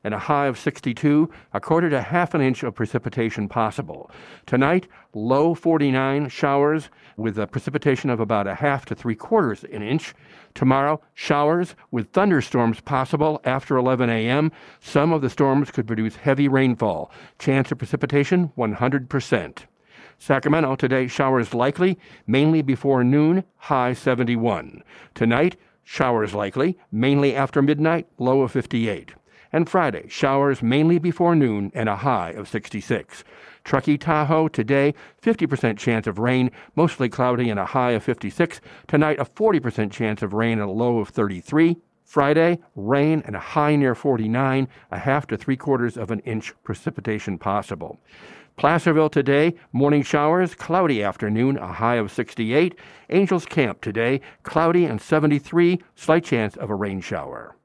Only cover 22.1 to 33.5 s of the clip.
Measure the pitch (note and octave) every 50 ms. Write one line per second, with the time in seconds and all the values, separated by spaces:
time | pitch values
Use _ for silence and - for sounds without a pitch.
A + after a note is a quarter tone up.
22.1 | - - _ - A2+ C3+ D3 D#3 D#3+ D#3+ C#3 C3+ C3 - - C#3 C3+ B2+ B2 B2
23.1 | C3+ D3 D3+ D#3 F3 F#3+ F3+ _ _ _ - - D3+ C3 B2 B2+ B2+ - - C3
24.1 | B2+ A#2+ B2 A#2 A#2+ A2+ A2+ A#2 G2+ D#2+ A#1+ - - - - _ - - - _
25.1 | _ - A#2 A2+ A#2 B2+ D#3+ F3+ - _ _ _ _ _ _ - - - C#3 B2+
26.1 | A#2+ A2+ G#2+ G2 F#2+ G#2 G#2 G2 - C3 C#3 F3+ F3 - _ _ - A2 B2 C3+
27.1 | C#3+ C#3+ C#3+ C#3 A#2 C#3 C#3 C3 - C#3+ C#3 C#3+ D3+ C#3+ D#3 D#3+ E3+ E3+ - _
28.1 | _ - B2 B2+ C3+ C#3 C3 A#2 - C3+ A#2+ - - A#2 A2+ A2 G2 - - -
29.1 | - _ _ _ _ - - _ - D#3+ E3+ D#3+ - F#3 E3+ C3+ G2 E2 - -
30.1 | - - D#3 C3+ C3+ C#3 C#3 C#3 C3 - A#2+ A2+ B2+ C#3+ D#3 E3 F3 E3+ D#3 F3
31.1 | D#3+ - F3 E3+ E3+ D#3 C#3 A#2+ G#2+ G2+ G2+ G2 - B2 A2+ A2 G2+ F#2+ A2 C#3
32.1 | B2 G2+ F2 E2+ - G#2+ G2 - - G#2+ - - - G#2 - - B2 G2 D2 _
33.1 | - - - - - - - -